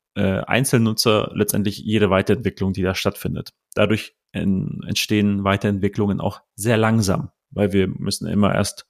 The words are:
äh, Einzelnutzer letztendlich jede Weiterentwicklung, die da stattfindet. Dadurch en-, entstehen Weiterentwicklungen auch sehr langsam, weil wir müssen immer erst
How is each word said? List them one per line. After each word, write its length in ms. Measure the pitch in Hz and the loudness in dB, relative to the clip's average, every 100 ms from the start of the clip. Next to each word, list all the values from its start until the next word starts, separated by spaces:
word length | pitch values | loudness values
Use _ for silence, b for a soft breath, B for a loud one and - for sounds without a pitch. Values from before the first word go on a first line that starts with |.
| _ | _
äh, 280 | - 98 101 | -2 0 0
Einzelnutzer 880 | - 117 135 131 113 110 120 107 - | 0 0 2 2 2 2 2 2 2
letztendlich 460 | - 104 104 101 - | -2 0 0 -2 -4
jede 320 | - 107 101 | -2 2 4
Weiterentwicklung, 600 | 95 98 98 98 - 95 | 4 2 0 0 -2 -2
die 120 | 95 | 0
da 100 | 90 | -2
stattfindet. 600 | 95 - - 90 82 - - _ | -2 -4 -4 -6 -6 -8 -16 _
Dadurch 420 | - 101 107 - _ _ | 0 2 2 -4 _ _
en-, 500 | 95 90 95 98 - - | -4 -2 0 -2 -6 -6
entstehen 580 | 107 - 107 104 101 | -4 0 2 2 2
Weiterentwicklungen 800 | 98 98 107 101 98 104 101 95 | 0 0 0 0 -2 0 -2 0
auch 200 | 98 - _ - | -4 -6 _ -6
sehr 220 | 104 110 | 0 2
langsam, 540 | 110 113 98 90 - _ _ | 4 2 2 0 -4 _ _
weil 240 | - 101 | -2 0
wir 140 | 98 92 | 2 0
müssen 400 | - 98 - - | -2 -6 -6 -4
immer 260 | 95 101 | 2 2
erst 340 | 98 101 - - | 2 -2 -4 -18